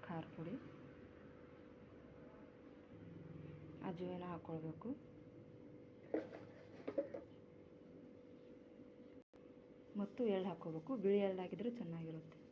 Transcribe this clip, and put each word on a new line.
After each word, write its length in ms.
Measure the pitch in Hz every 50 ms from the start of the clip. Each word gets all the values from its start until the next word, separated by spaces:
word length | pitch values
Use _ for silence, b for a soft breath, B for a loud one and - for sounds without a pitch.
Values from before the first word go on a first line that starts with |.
| -
ಖಾರ 180 | - 180 165 156 - -
ಪುಡಿ, 180 | - 160 170 208 277 - - - - - - - - - - - - - - - - - - - - - - - - - - - - - - - - - - - - - - - - - - - - - - - - - - - - - - - - - - - - - - - - - 190
ಅಜವಾನ 360 | 180 170 180 180 180 180 180 180 175
ಹಾಕ್ಕೊಳ್ಬೇಕು 560 | 165 170 - 165 160 156 160 160 156 - 220 277 - - - - - - - - - - - - - - - - - - - - - - - - - - - - - - - - - - - - - - - - - 571 - - - - - - - - - - - - - - - - - - - - - - - - - - - - - - - - - - - - 50 - - - - - - - _ - - - - - - - - - - - - - 208
ಮತ್ತು 220 | 202 202 - - 254 226 196
ಎಳ್ಳು 140 | 190 185 196
ಹಾಕ್ಕೋಬೇಕು. 420 | 170 - - 170 160 160 160 - 269 233 180
ಬಿಳಿ 160 | 196 202 202 202
ಎಳ್ಳು 140 | 196 190 185 180
ಹಾಕಿದ್ರೆ 280 | 180 - 170 208 240 240 -
ಚೆನ್ನಾಗಿರುತ್ತೆ. 580 | 190 170 165 165 165 160 160 160 156 - - - - -